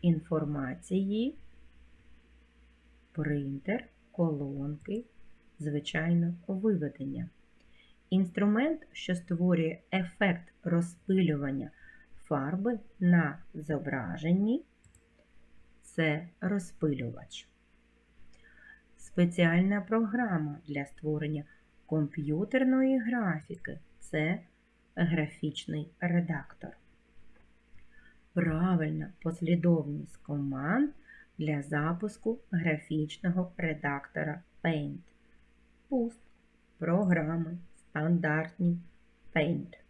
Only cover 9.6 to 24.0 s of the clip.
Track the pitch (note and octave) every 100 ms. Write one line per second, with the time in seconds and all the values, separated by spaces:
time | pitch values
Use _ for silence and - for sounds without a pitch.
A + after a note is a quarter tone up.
9.6 | D#3+ D#3 _ F#3+ F3 - G3 F3 - _
10.6 | E3+ E3+ F3 - - F#3+ F3 D3 C#3 C#3
11.6 | C#3 - - - - - - D3 C3+ F#3
12.6 | G#3 A#3 - - F3+ F3 D#3 C#3+ - D#3+
13.6 | D3+ D3 C#3 C3+ G#2 E2+ D#3 F#3 G#3 C4+
14.6 | - _ _ - _ _ _ - - -
15.6 | - - - - D#3+ D3+ F3 _ F#3 G3+
16.6 | F#3 - D#3 C3 A#2+ A#2+ - - - _
17.6 | _ _ _ _ _ _ - - - -
18.6 | - - _ - - - F3 F3 E3+ E3+
19.6 | F#3+ G3+ G3 A3 A3+ A#3 A#3 E3+ D3+ C#3+
20.6 | - C#3+ C#3 - D3+ D3+ D3+ D3+ D3 -
21.6 | _ _ _ D#3 D3 - D3 D3+ G#3+ C4
22.6 | C4 C4 C4 C4 A3+ A#3+ G3+ D#3+ - -
23.6 | - D3 - -